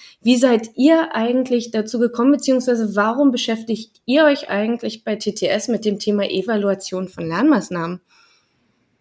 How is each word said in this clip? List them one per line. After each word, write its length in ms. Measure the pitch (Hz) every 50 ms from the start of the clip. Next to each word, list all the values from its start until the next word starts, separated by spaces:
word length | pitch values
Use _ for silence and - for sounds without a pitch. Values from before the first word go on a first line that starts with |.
| - - - _
wie 160 | - 233 254
seid 320 | 240 269 254 240 220 226 - -
ihr 400 | - 254 311 330 330 330 - -
eigentlich 560 | 226 226 233 240 262 247 254 247 240 226 233
dazu 280 | - 220 214 220 - 226
gekommen, 340 | 240 226 233 233 240 269
beziehungsweise 640 | 285 254 - 269 262 254 254 254 240 226 220 202 190
warum 360 | 208 208 220 240 269 294 277
beschäftigt 720 | 240 240 - - 226 226 226 - 220 220 - - _ _ _
ihr 220 | 233 254 311 311
euch 240 | 294 285 277 - -
eigentlich 520 | 196 202 214 226 240 233 - 220 220 220
bei 140 | _ 226 208
T 160 | 214 - 214
T 140 | 196 - 185
S 220 | - - 220 - -
mit 180 | 226 - -
dem 120 | 214 196 190
Thema 300 | - 214 208 202 196 -
Evaluation 800 | - 190 185 240 220 208 202 196 190 190 - - 185 185 185 180
von 180 | - - 170
Lernmaßnahmen? 760 | 160 165 185 262 311 285 196 - - 180 170 165 170 180 170 _ _ _ _ _ _ _ _ _ _ _ _ _ _ _ _ _ _ _ _